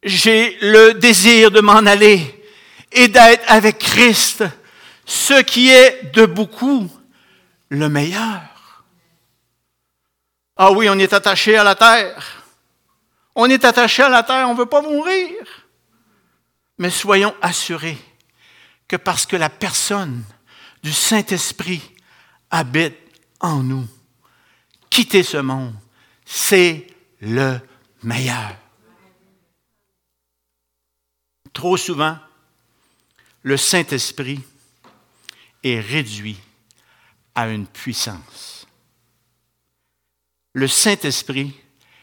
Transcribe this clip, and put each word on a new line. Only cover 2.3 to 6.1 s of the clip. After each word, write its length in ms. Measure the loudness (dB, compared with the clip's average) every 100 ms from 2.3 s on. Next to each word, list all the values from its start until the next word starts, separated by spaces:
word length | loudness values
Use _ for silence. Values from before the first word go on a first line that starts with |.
| -14 -20 _ _ _ _
et 160 | 2 4
d'être 380 | 6 6 6 4
avec 320 | 2 2 -2
Christ, 640 | -4 2 2 2 -2 -4 -8 -8 _ _ -20 _
ce 360 | -12 -6 0 2
qui 280 | 2 2 6
est 420 | 8 6 4 -4